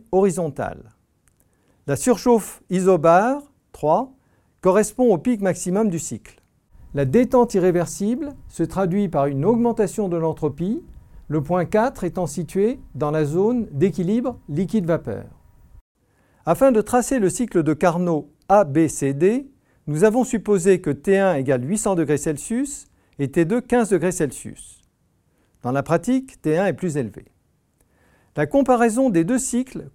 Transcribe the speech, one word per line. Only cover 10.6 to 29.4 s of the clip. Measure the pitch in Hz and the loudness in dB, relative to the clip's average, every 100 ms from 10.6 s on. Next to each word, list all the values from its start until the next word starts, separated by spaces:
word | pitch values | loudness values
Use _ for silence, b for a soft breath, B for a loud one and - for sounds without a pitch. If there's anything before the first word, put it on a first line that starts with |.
| 180 311 - b b b - | -4 -6 -10 b b b -6
le | 151 | -4
point | 156 180 165 | -2 -2 0
quatre | 214 254 269 | 0 0 -2
étant | 175 185 160 | -6 -4 -6
situé | - 156 190 214 269 - 131 | -6 -6 -2 -2 -2 -10 -6
dans | 147 | -2
la | 156 147 | -2 0
zone | 170 208 247 202 | 0 0 0 -4
d'équilibre | 139 185 190 175 226 254 240 - | 0 0 0 -2 -2 -2 -8 -8
liquide-vapeur. | 147 185 220 170 160 117 98 107 - _ _ _ - _ _ _ _ _ _ - | -6 -2 -2 0 -2 -4 -10 -12 -20 _ _ _ -20 _ _ _ _ _ _ -2
Afin | 165 269 | 2 4
de | 220 | 4
tracer | 208 247 220 269 | 2 0 0 0
le | 185 | 0
cycle | 175 233 175 | 0 -2 0
de | 151 151 | 0 2
Carnot | 180 165 175 156 - _ - | 2 2 0 -2 -4 _ 2
A | 202 | 4
B | 165 147 156 | 4 2 0
C | - 139 | 0 -4
D, | 139 185 247 269 _ _ _ - | 0 0 0 -4 _ _ _ -6
nous | 151 | 2
avons | 214 233 | 2 2
supposé | 240 214 208 196 185 180 | 0 -2 0 2 2 2
que | 156 | 0
T | 139 - 196 | -4 0 2
un | 190 | 2
égale | 147 135 131 127 | 0 0 -2 -2
huit | 208 | -2
cents | 208 180 | 0 0
degrés | 143 151 | 0 0
Celsius | 170 147 - 233 285 - - _ _ - | -2 -6 -4 -4 -6 -10 -18 _ _ -8
et | 139 | -4
T | 170 | 0
deux | 165 240 | 0 -2
quinze | - 240 208 | 0 0 2
degrés | 185 180 | 0 0
Celsius. | 180 147 - 107 - - - _ _ _ _ _ _ _ _ | -2 -4 -6 -16 -18 -20 -20 _ _ _ _ _ _ _ _
Dans | 120 | -4
la | 139 | -2
pratique, | 135 170 202 262 262 - | 0 0 0 -2 -4 -6
T | 156 160 | -2 0
un | 196 | 0
est | |
plus | 127 180 143 | -2 -4 -4
élevé. | 110 - - _ _ _ _ _ _ _ _ _ _ - | -6 -10 -20 _ _ _ _ _ _ _ _ _ _ -4
La | 147 | 0
comparaison | 277 262 240 233 220 269 | 2 4 4 2 2 2
des | 170 | 2
deux | 165 | 2
cycles | 254 | -2